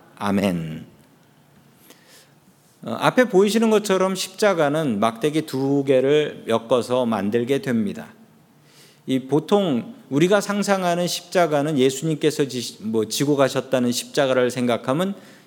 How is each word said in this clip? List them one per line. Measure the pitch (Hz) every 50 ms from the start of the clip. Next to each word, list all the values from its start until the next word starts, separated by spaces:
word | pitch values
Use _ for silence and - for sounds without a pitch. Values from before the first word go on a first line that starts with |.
| - _ _ -
아멘. | 104 104 98 101 95 101 90 85 80 78 78 80 - - - _ _ _ _ _ _ _ _ _ _ _ _ _ _ _ _ _ _ _ - _ _ _ - - - _ _ _ _ _ _ _ _ _ _ _ -
어, | - 113 -
앞에 | 101 147 - - 254 214
보이시는 | 196 185 202 214 208 233 226 226
것처럼 | 220 208 208 208 190 185 185 190 190
십자가는 | 185 - - - - 214 208 196 165 156 139 147 160 160 139 110 101
막대기 | 110 113 117 - - 151 147 156 151
두 | - - 131 135 139 143 143 135
개를 | 139 135 127 127 135 147 151 151 143 - - - -
엮어서 | 113 113 - 117 131 123 107 - 123 127 127
만들게 | 117 113 101 95 101 104 120 120 120 139 139
됩니다. | - 135 123 113 107 98 90 - 80 - - - - _ _ _ _ _ _ _ _ _ _ - - - _ _ _
이 | - 131 131
보통 | 127 - 143 151 147 - 208 202 196 175 135 117 - - - - - -
우리가 | 135 143 165 180 208 202
상상하는 | 196 196 202 208 196 202 196 190 185 175 170 175 175
십자가는 | 170 - - - - - 190 175 160 151 143 139 156 160 135
예수님께서 | 127 135 135 - 160 160 156 147 - 151 147 - 147
지-, | 131 123 123 117 - - -
뭐, | - 110 110 113 107 107
지고 | - - 143 139 147
가셨다는 | 139 139 131 - 135 123 - - 127 123 120
십자가를 | 120 - - - - 156 143 131 131 127 123 123
생각하면 | 120 131 123 120 117 110 - - 135 156 185 196 202 - - - - - -